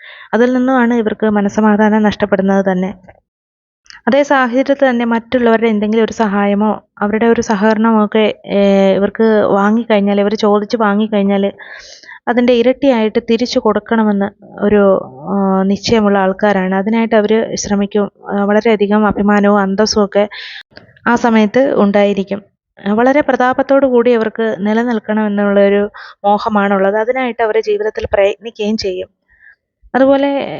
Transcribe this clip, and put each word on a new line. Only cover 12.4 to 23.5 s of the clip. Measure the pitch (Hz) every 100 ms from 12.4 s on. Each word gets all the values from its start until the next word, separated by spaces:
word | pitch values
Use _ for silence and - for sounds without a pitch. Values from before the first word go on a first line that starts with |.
| 247
ഇരട്ടിയായിട്ട് | 247 233 262 285 233 214 233 226
തിരിച്ചു | 226 247 254
കൊടുക്കണമെന്ന് | 240 208 208 226 214 202 196 - - -
ഒരു, | 208 208 196 190
ആ, | - 131 156 196 196 190
നിശ്ചയമുള്ള | 190 196 - 233 208 202
ആൾക്കാരാണ്. | 190 190 208 196 185
അതിനായിട്ട് | 190 196 226 226
അവര് | 226 208 220 - -
ശ്രമിക്കും. | - 202 202 208 202 - -
ആ, | 202
വളരെയധികം | 202 208 233 208 202 214 208
അഭിമാനവും | - 202 208 202 208
അന്തസ്സും | 196 196 214 -
ഒക്കെ | 202 202 208 - - - - - - _ -
ആ |
സമയത്ത് | 233 240 226 208 254 277
ഉണ്ടായിരിക്കും. | - 202 202 202 196 190 196 - _ _ _ 196
വളരെ | 214 247 277
പ്രതാപത്തോടു | 294 247 254